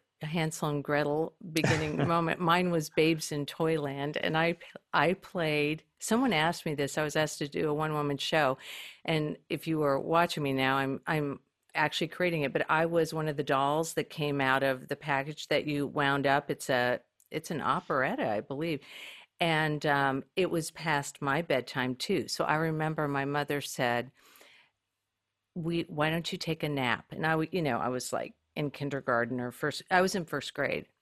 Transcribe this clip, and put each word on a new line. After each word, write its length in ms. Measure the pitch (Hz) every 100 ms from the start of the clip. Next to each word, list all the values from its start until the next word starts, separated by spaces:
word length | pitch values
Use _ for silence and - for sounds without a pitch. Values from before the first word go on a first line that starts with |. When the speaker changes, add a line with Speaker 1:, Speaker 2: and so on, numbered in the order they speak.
| _ -
Speaker 1:
Hansel 480 | 156 170 160 - 156
and 160 | 147
Gretel 500 | 139 147 147 147 160 - 180
beginning 440 | 160 165 160 156 151
Speaker 2:
<laughs> 100 | 151
Speaker 1:
moment, 340 | 170 165 -
mine 300 | 170 175 180
was 200 | 170 156
Babes 420 | - 160 165 -
in 140 | 151 143
Toyland. 680 | - 160 160 143 139 143 151
And 180 | - 156
I, 200 | 165 170 - - -
I 220 | 175 156
played, 680 | 190 - 185 156 151 147 156 _ -
someone 340 | - 226 262
asked 340 | 165 160 170 165
me 80 |
this, 240 | 147 139 -
I 40 |
was 140 | 151 160
asked 220 | 151 -
to 100 | 147
do 200 | 170 156
a 60 |
one-woman 440 | 147 156 151 147 143
show. 400 | - 160 139 131 - - - -
And 320 | - 156 151 - -
if 180 | 147 160
you 120 | 160
were 200 | 143 135
watching 440 | - 165 170 -
me 100 | 143
now, 240 | 135 131 135
I'm, 240 | 135 135 -
I'm 340 | 160 147 139 _ _ _
actually 340 | 151 151 - 160
creating 340 | - 180 165
it, 100 | 139
but 140 | 156 -
I 180 | 160 165
was 260 | 170 160
one 160 | 160 156
of 80 | 143
the 60 |
dolls 520 | 143 135 139 151 160
that 140 | - -
came 300 | - 147 143
out 220 | 131 135
of 260 | 135 131 135
the 80 | 143
package 520 | 151 139 139 147 -
that 180 | 147 151
you 200 | 143 139
wound 400 | 151 139 139 139
up. 240 | 139 143
It's 200 | 143 -
a, 300 | 127 123 123 _ _ -
it's 200 | 170 -
an 100 | 156
operetta, 680 | 90 156 - 147 135 262 131
I 120 | 104
believe. 400 | - 135 165 143 - - - - - -
And, 460 | 170 156 156 151
um, 400 | 156 139 139 135 -
it 160 | - 180
was 200 | 170 156
past 500 | - 160 147 139 -
my 220 | 143 139
bedtime 520 | 170 135 123 135 127
too. 320 | 123 - 180 113
So 200 | - -
I 80 |
remember 520 | 151 160 156 156 156 147
my 200 | 139 139
mother 340 | 147 147 143
said, 500 | - - 123 120 127 _ - - - - _ _ _ _ _ _ _ _ _
"We, 280 | 180 165 170 -
why 200 | 151 156
don't 240 | 165 160
you 60 | 180
take 240 | - 156
a 80 | 151
nap?" 340 | 143 127 110 -
And 160 | - 156
I 60 |
w-, 160 | 160 160
you 80 | 185
know, 160 | 151 117
I 120 | 110
was, 260 | 127 -
like, 180 | 113 - - _
in 160 | - 147
kindergarten 680 | - 143 135 - 120 117 127
or 140 | 123
first, 300 | - 151 - -
I 100 | 185
was 140 | 185
in 100 | 196
first 300 | 165 143 -
grade, 320 | - 131 - - _